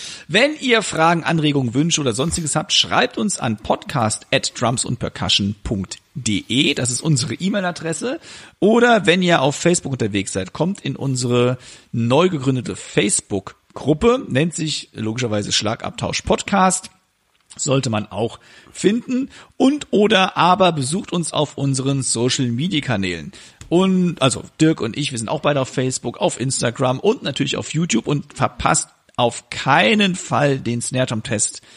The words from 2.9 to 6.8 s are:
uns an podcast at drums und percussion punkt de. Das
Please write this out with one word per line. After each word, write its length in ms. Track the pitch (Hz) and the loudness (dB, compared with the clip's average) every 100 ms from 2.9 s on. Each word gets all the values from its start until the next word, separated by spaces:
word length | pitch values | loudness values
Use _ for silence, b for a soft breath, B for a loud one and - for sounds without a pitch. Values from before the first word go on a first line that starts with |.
| 98 254 - | 2 0 0
uns 220 | 214 - | -4 -2
an 180 | 131 107 | -2 -2
podcast 680 | - - - 139 110 - - | -2 -4 -2 -2 0 -2 -2
at 220 | 135 - - | -2 -2 -2
drums 240 | 117 123 | -2 -2
und 140 | - 120 | -4 -4
percussion 580 | - - - - 101 107 | -6 -4 -2 0 0 -4
punkt 320 | - 101 92 - _ | -4 -4 -4 -12 _
de. 600 | - 120 101 - 120 160 | -8 -2 -2 0 2 2
Das 160 | 143 | 2